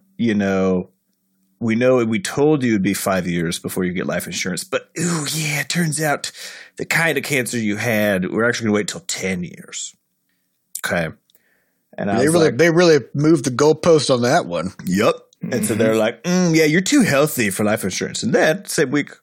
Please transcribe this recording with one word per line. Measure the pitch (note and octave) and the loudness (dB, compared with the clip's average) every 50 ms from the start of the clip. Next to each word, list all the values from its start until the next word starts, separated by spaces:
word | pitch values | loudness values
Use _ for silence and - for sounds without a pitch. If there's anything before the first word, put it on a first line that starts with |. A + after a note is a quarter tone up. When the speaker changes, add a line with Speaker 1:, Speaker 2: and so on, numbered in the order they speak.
| _ _ _ | _ _ _
Speaker 1:
You | - A#2 A2+ G#2 | -2 -2 0 0
know, | G#2 G2 G2 F#2+ F#2+ F#2+ F#2+ F#2 F2+ F2+ - _ _ _ _ _ _ _ _ _ _ _ _ _ _ | 2 0 0 0 2 2 2 0 0 -2 -6 _ _ _ _ _ _ _ _ _ _ _ _ _ _
we | A#2 A2 A2 | -2 0 0
know | A#2 B2 B2+ B2+ B2 A#2 | 2 4 4 4 4 2
we | A2 A2 G#2 | 0 0 -2
told | F#2 - - C#3+ C#3+ D3+ D#3 C#3 B2+ | -4 -4 0 2 2 2 2 2 2
you | A#2+ A2 | 0 2
it'd | G2+ F#2+ | 2 2
be | G2+ F#2+ | 0 -2
five | - - G#2 F#2+ F#2 F2 | 0 -2 -2 -2 0 -2
years | F2+ E2+ F2 E2 E2 F2 - | -2 -4 -2 -4 -4 -6 -6
before | - F#2 - G2+ F#2 | -8 -6 -4 -4 -4
you | F2+ F2 | -2 -4
get | F2+ - | -4 -4
life | - F2 F2+ - | -4 -6 -6 -8
insurance, | E2 F2 - - F#2 F2 - - | -8 -10 -8 -6 -6 -8 -8 -6
but, | - C3+ B2+ - _ _ E3 | -6 -6 -6 -6 _ _ -6
ooh, | E3 F3 E3+ D#3+ C#3+ B2+ | -4 -4 -4 -4 -4 -6
yeah, | C3+ D#3+ D#3 D3 D3 D3 | -6 -6 -6 -4 -4 -6
it | C#3+ - | -6 -4
turns | - F3 F3 D#3 C#3+ D3+ | -4 -2 -2 -2 -2 -2
out | D#3 D3 C#3+ - - - - - - - - - - - _ | -2 -2 -2 -4 -6 -10 -14 -14 -16 -16 -18 -18 -20 -18 _
the | - - | -10 -6
kind | - - - E3 D#3+ C#3 | -4 -2 0 0 0 0
of | C#3 - | -2 -4
cancer | - D3 C3 A#2+ - B2 | -2 -2 -2 -2 -2 -4
you | A#2+ A2 G#2 G2+ | -4 -2 -2 -2
had, | A2 B2 B2 A2 G#2+ G#2 G#2 G2+ F#2 F#2 - | -2 -2 0 0 2 2 2 2 0 -2 -2
we're | - G#2 A2+ | -2 0 0
actually | B2 A#2+ - A2+ | 0 0 -2 -2
gonna | G#2+ G#2 | 0 0
wait | G#2 G2+ - | 0 -2 -4
till | - - - | -8 -10 -10
ten | - - - G2+ F#2+ F#2+ F2 F2 | -10 -8 -6 -6 -6 -6 -6 -8
years." | - - - - - - - - - - _ _ _ _ _ _ _ _ _ _ _ _ _ _ _ - - - | -10 -14 -18 -18 -16 -14 -14 -14 -14 -16 _ _ _ _ _ _ _ _ _ _ _ _ _ _ _ -10 -8 -6
Okay. | - G2 F2 D#3+ - - _ _ _ _ _ _ _ _ _ _ _ _ _ _ _ - | -4 -2 -2 -2 -4 -8 _ _ _ _ _ _ _ _ _ _ _ _ _ _ _ -10
And | - - G2+ | -6 -4 -2
I | G2+ A#2 | 0 2
Speaker 2:
They | C3+ | 2
Speaker 1:
was | D#3 E3 | 2 4
Speaker 2:
really, | F3 D#3+ | 4 4
Speaker 1:
like, | C#3+ A#2 | 2 4
Speaker 2:
they | B2 D#3+ F3 | 4 2 4
really | D#3 E3+ F3+ E3+ D#3 C#3 - - - | 4 6 6 6 6 4 2 -2 -4
moved | C#3 D3 D#3 E3+ D#3+ C3 | 0 4 4 4 4 2
the | C3+ | -2
goalpost | B2 A#2+ D3 D#3 D#3 D3+ - F3+ E3 D3+ - - C3 | 0 2 4 4 4 4 4 4 4 6 4 2 2
on | A#2+ | 2
that | A#2+ A#2+ D3 - - | 2 2 2 0 0
one. | F2 E2+ - E2+ F#2 - - - | -2 -4 -6 -6 -6 -10 -8 -4
Speaker 1:
Yep. | F#2 F2+ G2 - - - - - _ _ _ - - | -2 0 2 2 2 0 -2 -8 _ _ _ -8 -6
And | C3+ A#2 G#2+ | -4 -4 -2
so | - A2+ | -2 0
Speaker 3:
Mm-hmm. | G#2 A2+ | 0 2
Speaker 1:
they're | A2 A2 | 2 2
like, | A2 G#2+ A2+ A#2+ - - | 2 2 0 -2 -4 -4
"Mm, | E3+ F3 F#3 F3+ E3+ D#3+ | -2 0 2 2 2 4
yeah, | D#3+ D#3+ | 4 4
you're | D3+ D3+ F#3+ | 4 2 2
too | F#3+ - C#4+ D4 | 2 2 4 4
healthy | G#3+ - C#3 C3+ D3+ D3+ - B2+ A2 G2+ | 4 4 4 2 2 2 0 -2 -2 -2
for | - - G#2+ | -2 -2 0
life | G#2 A2 A2 - | 0 0 0 -2
insurance." | F#2 - - F#2+ - E2 - - | -4 -4 -6 -6 -6 -6 -6 -2
And | A2+ D#3+ | 0 2
then | F4+ - D#3 D#3 G3 - | 2 2 2 0 -2 -6
same | - - - D3+ B2+ | -4 -2 0 0 0
week, | C#3 D3 C#3 - - - | 0 -2 -2 -4 -10 -20